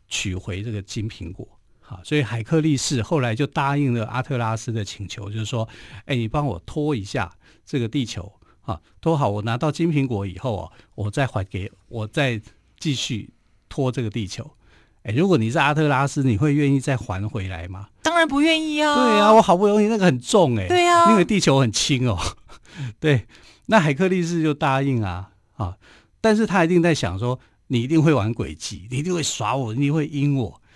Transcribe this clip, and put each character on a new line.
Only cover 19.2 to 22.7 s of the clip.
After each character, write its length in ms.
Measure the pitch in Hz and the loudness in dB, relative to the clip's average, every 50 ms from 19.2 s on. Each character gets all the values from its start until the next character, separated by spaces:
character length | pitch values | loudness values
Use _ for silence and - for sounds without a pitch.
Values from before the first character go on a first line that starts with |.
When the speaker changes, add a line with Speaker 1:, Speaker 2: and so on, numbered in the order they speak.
| 208 214 220 | 6 8 8
Speaker 1:
我 80 | 226 | 8
好 160 | - - 175 180 | 8 6 4 4
不 100 | 214 202 | 4 4
容 160 | 208 214 208 | 4 4 4
易， 40 | 214 | 2
那 100 | 226 214 | 2 4
个 80 | 185 | 4
很 120 | 175 131 127 | 4 4 2
重 380 | - - - 208 170 135 120 | -2 2 4 6 6 6 4
哎。 140 | 107 92 90 | 0 0 0
Speaker 2:
对 180 | 359 359 349 349 | 2 2 4 4
啊。 240 | 349 339 339 330 | 6 6 6 6
Speaker 1:
因 60 | - 196 | 6 6
为 80 | 170 | 4
地 120 | - 220 180 | 4 2 2
球 220 | - - 135 135 | 4 4 4 4
很 100 | 135 113 | 4 2
轻 380 | - - - - 143 123 127 123 | 0 -2 0 0 0 0 2 0
哦。 100 | 98 85 76 - - - - - - | 0 0 -2 -6 -6 -8 -20 -20 -20
<laughs> 400 | - _ - | -20 _ -20